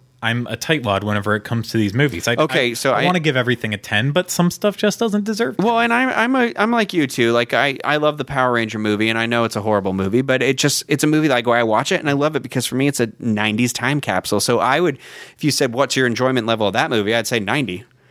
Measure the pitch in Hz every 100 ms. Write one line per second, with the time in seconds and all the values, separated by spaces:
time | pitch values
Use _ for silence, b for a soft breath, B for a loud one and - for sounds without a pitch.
0 | _ _ 113 117 120 117 - 160 123 98
1 | 104 104 101 107 - 117 110 113 104 104
2 | 147 85 98 120 151 160 123 113 139 113
3 | 143 180 151 131 120 123 110 104 - 104
4 | 127 147 180 - 175 - 208 196 208 190
5 | 226 202 208 214 240 233 202 233 233 240
6 | 262 - 226 269 240 - 214 240 214 175
7 | 139 - 117 117 120 123 139 131 - 147
8 | 151 147 139 143 127 120 113 110 107 104
9 | 110 113 117 120 113 110 104 104 95 95
10 | 95 113 135 131 123 131 147 - - 147
11 | 156 156 156 123 120 120 117 110 127 185
12 | 151 143 147 151 123 135 - 127 139 139
13 | 117 - 117 107 107 107 123 - 120 147
14 | 135 92 - 104 - 120 101 143 180 135
15 | B B B B 151 127 135 117 135 -
16 | 127 113 127 131 113 113 104 104 156 123
17 | 101 117 110 120 98 127 123 92 - _
18 | b